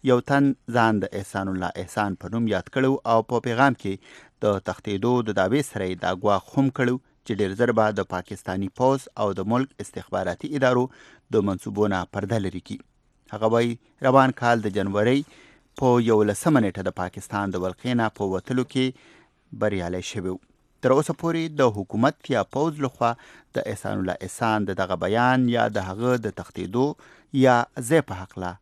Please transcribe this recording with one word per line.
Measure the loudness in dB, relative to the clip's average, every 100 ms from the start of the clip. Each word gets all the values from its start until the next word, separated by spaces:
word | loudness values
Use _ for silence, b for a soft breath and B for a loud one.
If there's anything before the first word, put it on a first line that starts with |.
| 4
یو | 2 4
تن | 2 2 0 -2 2
ځان | 2 2 -2
د | -8
احسان | -8 -6 -4 -4
الله | -4 -6 -6
احسان | -4 -4 -4
په | -8 -4
نوم | -2 -2
یاد | -2 -2
کړی | 0 0 2 2
او | 2
په | -4 -2
پیغام | 2 2 2
کې | -6 -8 B B B _
د | 0 0 -4
تښتېدو | -8 -6 -2 2 2 0
د | 0
دعوې | 2 0 -2
سره | -4 -6
یې | -2 -4
دا | 0
ګواښ | 2 0 0 0
هم | 0 0
کړی | -2 -2 _ _ -8
چې | -2
ډېر | -2 0
ژر | 2 4
به | 2 0
د | -4
پاکستاني | -6 -8 -12 -8 -6 -6 0
پوځ | 2 2 -4 -4
او | -4 -2
د | -2
ملک | 0 -2 _
استخباراتي | -12 -12 -6 -4 -4 -6 -6 0
ادارو | 2 2 0 B B B _ 0
د | 0
منصوبو | -2 -6 0 0
نه | 0 -4 -6
پرده | -2 -2 -2
لرې | -8 -12
کړي. | -14 -14 _ _ _ _
هغه | -2 2
وایي | 2 0 -4 b b 4
روان | 6 6 2
کال | 2 2 0
د | -2
جنورۍ | 0 2 2 2 -2 b b b b -2
په | 2 4 4
یولسمه | 4 4 0 2 2 2
نیټه | -2 -6
د | -4
پاکستان | -8 -8 -8 -6 -4 -4
د |
ولقې | -4 -6 -4 0
نه | -2 -2
په | -4
وتلو | -4 -4 -4 -2
کې | -2 -2 -4 b b b _ _ -4
بریالی | -2 -2 -4 -6 -8
شوی | -8 -6 -8
و. | _ _ _ _
تر | 2 2
اوسه | 2 -4
پورې | -4 -4 -4 2
د | 2 2
حکومت | -6 0 0 0 -2 -2
یا | 0
پوځ | -2 -2 -2 -6
لخوا | 0 -2 -2 B B B -6
د | -6
احسان | -6 -6 -4
الله | -4 -6 -8
احسان | -4 0 0 -2
د | -2
دغه | -2 -2 0
بیان | 2 4 4 2 2
یا | 0 -2
د | -6
هغه | -4 0 0 -2
د | -8
تښتېدو | -12 -10 -4 0 -2 -2 B B B 2 6
یا | 4 2 -6 2
ځای | 2 2
په | -10
هکله | -12 -10 -10 -10